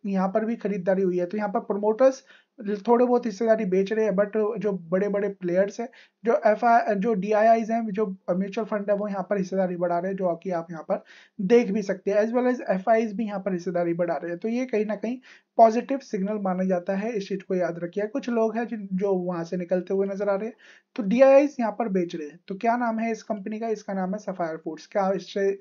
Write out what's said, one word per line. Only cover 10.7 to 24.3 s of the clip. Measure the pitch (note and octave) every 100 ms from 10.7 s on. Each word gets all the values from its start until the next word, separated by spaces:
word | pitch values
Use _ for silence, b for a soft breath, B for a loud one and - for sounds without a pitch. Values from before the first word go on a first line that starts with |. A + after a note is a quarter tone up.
यहाँ | E3
पर | D3+ G3 - B B B
देख | F#3+ A#3+ G3
भी | G#3+
सकते | G3 F#3+ G3
हैं। | G#3
As | A3+
well | B3 B3
as | B3 -
एफ़आईज़ | F#3+ F#3+ A3+ A3+ G3+
भी | G#3+
यहाँ | G3+
पर | G3
हिस्सेदारी | F3+ F#3 F3 E3+
बढ़ा | E3+ F3 D3+
रहे | E3+
हैं, | F3
तो | A3
ये | A#3+ B3+
कहीं | G#3+ G#3+
ना | G3+
कहीं | A3+ B3+ B B B -
पॉजिटिव | A3+ A3+ A3+ C4+
सिग्नल | - G#3 G3 G#3+
माना | F#3+ F3+
जाता | F#3 F3+ F3+ G3
है, | A3
इस | A3+ G3
चीज | F#3+
को | - F#3
याद | E3+ E3
रखिए। | E3+ G3+ G#3
कुछ | C#4 -
लोग | A#3 A3 A3
हैं | A#3
जिन, | A3+ G3
जो | F#3 G3+
वहां | F#3 F3 E3+
से | E3+ F3+
निकलते | F3 F#3 F3
हुए | G3 G3
नजर | G3 G3+
आ | G3
रहे | A3
हैं, | - B B B -
तो |
डीआईआईज़ | G3 A#3+ C4+ C4+ C#4+ C4+
यहाँ | A3
पर | G3+ A3+
बेच | F#3+ E3+ E3+
रहे | D3
हैं। | E3+ -
तो | F#3+
क्या | A3+ A#3+
नाम | A#3+ A3
है | A3+
इस | A3
कंपनी | - G#3+ G3 G#3+
का? | A3+
इसका | G#3 -
नाम | F#3+ F#3
है | G#3
सफायर | G3+